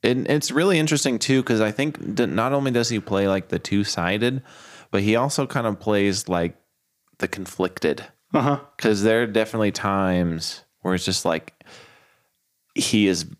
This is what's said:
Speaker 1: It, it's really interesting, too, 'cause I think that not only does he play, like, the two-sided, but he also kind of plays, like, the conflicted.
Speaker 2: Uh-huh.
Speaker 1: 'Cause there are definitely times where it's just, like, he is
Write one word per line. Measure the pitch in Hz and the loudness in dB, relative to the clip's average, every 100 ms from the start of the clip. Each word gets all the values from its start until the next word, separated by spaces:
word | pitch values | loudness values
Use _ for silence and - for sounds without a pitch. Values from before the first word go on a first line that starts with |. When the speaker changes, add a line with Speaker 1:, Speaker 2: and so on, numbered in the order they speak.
Speaker 1:
It, | 113 127 110 | 2 2 2
it's | 151 - | 0 0
really | 127 185 175 | 0 2 2
interesting, | 156 147 147 117 | 2 0 0 -2
too, | - 135 | 2 2
'cause | 123 113 | 4 2
I | 107 | 2
think | 107 147 147 - 104 | 0 -4 -4 -8 -2
that | 120 | 0
not | 85 120 | 0 0
only | 139 139 | 0 0
does | 120 117 | 0 0
he | 113 | -4
play, | - 98 98 | -2 0 2
like, | 95 92 | 0 -2
the | 90 | -6
two-sided, | - 101 101 - 85 104 120 131 - - - - - | -2 0 0 -2 -2 0 0 -2 -10 -20 -20 -20 -4
but | 104 | 0
he | 101 110 | 2 2
also | 135 - 135 | 2 -2 -2
kind | 139 117 | -2 -2
of | 101 | -4
plays, | - 104 101 98 - | 0 2 2 0 -2
like, | 90 85 - _ _ _ _ _ _ | -2 -2 -4 _ _ _ _ _ _
the | 95 | -8
conflicted. | - 92 - 92 - 80 71 - _ _ | -6 -12 -4 -4 -2 -2 -2 -8 _ _
Speaker 2:
Uh-huh. | 151 139 139 - _ | 0 0 -2 -6 _
Speaker 1:
'Cause | 113 104 | 0 2
there | 107 110 | 4 2
are | 120 | 2
definitely | 104 110 117 104 | 0 0 0 -2
times | - 101 98 95 90 87 82 - - _ _ | 0 -2 0 2 2 0 -2 -6 -12 _ _
where | 95 92 | -2 -2
it's | - | -2
just, | 92 - | -2 -2
like, | 82 - _ - - - - _ _ _ _ _ _ _ - | -2 -6 _ -20 -20 -20 -20 _ _ _ _ _ _ _ -4
he | - 110 101 | 0 4 4
is | 87 82 - | 2 -4 -16